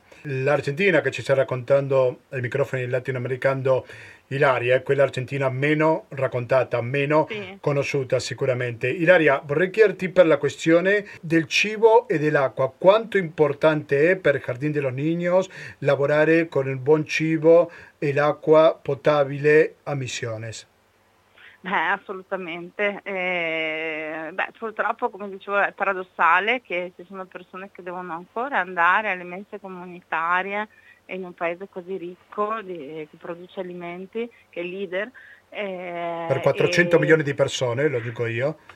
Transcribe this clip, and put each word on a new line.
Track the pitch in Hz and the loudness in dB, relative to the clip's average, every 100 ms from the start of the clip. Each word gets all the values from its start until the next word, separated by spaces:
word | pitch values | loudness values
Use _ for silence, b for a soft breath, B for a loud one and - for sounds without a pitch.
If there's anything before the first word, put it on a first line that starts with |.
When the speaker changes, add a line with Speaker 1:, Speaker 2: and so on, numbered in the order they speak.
| B B | B B
Speaker 1:
L'Argentina | 151 131 131 143 143 143 196 156 | -8 -2 0 0 0 0 2 2
che | 131 | 0
ci | 127 | -4
sta | 113 | 0
raccontando | 135 131 127 120 139 139 135 127 123 _ | 0 0 -4 0 0 2 2 2 -2 _
ai | 135 | -8
microfoni | 120 135 139 131 123 | -4 -2 -2 -4 -4
latinoamericano | 127 131 127 120 127 139 135 131 127 B B B B _ | -4 -4 -6 -6 -2 -2 0 0 0 B B B B _
Ilaria | 135 143 123 120 127 | 0 2 2 2 2
è | |
quella | - 139 | 2 2
argentina | 135 135 123 139 135 | 2 0 -6 -4 -2
meno | 127 147 151 156 160 - | 0 0 2 2 0 -4
raccontata, | 135 131 127 120 131 117 - | -6 -4 -4 0 2 2 -2
meno | 117 139 139 151 151 | -2 -2 2 2 0
Speaker 2:
Sì. | 214 190 196 | -4 -12 -6
Speaker 1:
conosciuta | 151 139 139 143 123 127 | -2 -2 -2 -4 -2 -2
sicuramente. | - 120 135 123 123 117 127 | -2 -2 -2 -2 -4 -4 -4
Ilaria, | 180 165 180 151 139 | 2 6 6 6 2
vorrei | 147 147 185 | 0 -2 0
chiederti | 208 208 185 185 | 4 4 4 2
per | 185 165 | 6 6
la | 143 | 4
questione | 139 - 160 170 185 208 202 B | 0 -2 4 4 4 0 -2 B
del | 160 165 156 | 0 0 2
cibo | - 208 214 220 226 - | 0 0 4 6 6 4
e | 160 | 0
dell'acqua, | 151 147 131 135 131 - | 2 2 2 0 -4 4
quanto | 175 214 220 196 | 6 6 2 -2
importante | 165 156 147 135 156 151 135 139 165 | -2 0 0 4 2 2 0 2 4
è | 185 | 4
per | 156 139 | 2 0
Jardín | - 123 151 | -4 -6 -4
de | 147 | -2
los | 135 | -4
Niños | 127 156 170 175 185 185 B B B | -2 -2 -2 0 0 0 B B B
lavorare | 139 139 143 151 156 165 165 | 0 2 2 4 4 4 2
con | 139 135 | -2 -2
il | 135 | -2
buon | 127 156 | 2 2
cibo | 151 165 160 160 156 170 220 B B _ | 2 -2 0 2 6 6 4 B B _
e | 151 | -2
l'acqua | 139 147 147 - 156 160 - | 0 0 0 4 6 6 2
potabile | - 135 156 147 139 143 147 151 160 - | -4 0 2 2 0 0 4 6 4 -2
a | - 139 | -8 -6
Misiones? | 127 - 120 110 113 107 - _ _ _ _ _ _ B B B | -6 -8 -8 -8 -10 -14 -18 _ _ _ _ _ _ B B B
Speaker 2:
Beh, | 180 190 165 | -6 -2 0
assolutamente. | 202 - 185 185 190 175 170 175 - 208 196 | -2 -6 -14 -8 -8 -8 -10 -12 -4 -4 -4
Eh, | - 190 180 180 165 160 160 156 160 156 156 160 156 | -8 -6 -4 -2 -2 -2 -4 -4 -6 -6 -8 -10 -10
beh, | 190 - - | -8 -8 -8
purtroppo, | 226 214 202 220 240 | -10 -4 -4 -4 -8
come | 190 202 | -8 -12
dicevo, | 190 - 202 | -12 -4 0
è | 170 | 0
paradossale | - 196 185 185 - 170 180 208 254 | -2 -4 -4 -8 0 4 4 2 -2
che | - 175 175 - | -4 -8 -8 -12
ci | 180 | -16
sono | 190 185 | -16 -14
persone | 180 180 185 196 | -18 -16 -16 -16
che | - | -14
devono | 180 180 180 | -12 -12 -10
ancora | 165 180 226 262 240 | -12 -10 -8 -4 -4
andare | 180 180 170 196 214 | -2 0 2 2 0
alle | 185 | -6
mense | 175 180 208 208 | -8 -14 -14 -14
comunitarie | 190 185 180 175 - 160 165 180 190 208 214 b b b | -14 -14 -14 -16 -8 -4 0 0 -2 -6 -8 b b b
e | - 185 | -14 -12
in | |
un | 180 | -12
paese | 170 170 175 196 | -6 -6 -6 -12
così | 190 175 190 | -14 -12 -10
ricco | 175 180 _ 208 208 220 | -12 -16 _ -6 -6 -6
di, | 190 175 139 156 151 | -10 -12 -12 -14 -14
che | 165 | -14
produce | 175 170 180 - | -14 -14 -14 -12
alimenti, | 180 180 175 180 190 226 233 b _ | -12 -12 -12 -12 -10 -10 -10 b _
che | - | -12
è | |
leader. | 180 190 196 180 214 B B B _ | -10 -10 -8 -8 -8 B B B _
Eh, | - 202 180 180 175 170 170 165 | -12 -10 -10 -10 -8 -8 -6 -4
Speaker 1:
Per | 139 | -2
quattrocento | 143 - 147 - 175 165 | 0 0 0 0 2 2
Speaker 2:
e | |
Speaker 1:
milioni | 151 160 | 4 2
di | 143 | 2
persone, | 135 135 - 123 120 151 | -2 -2 -2 -4 -2 -2
lo | 127 | -2
dico | 117 117 | -6 -6
io, | 117 117 139 156 B | -6 -4 -4 -6 B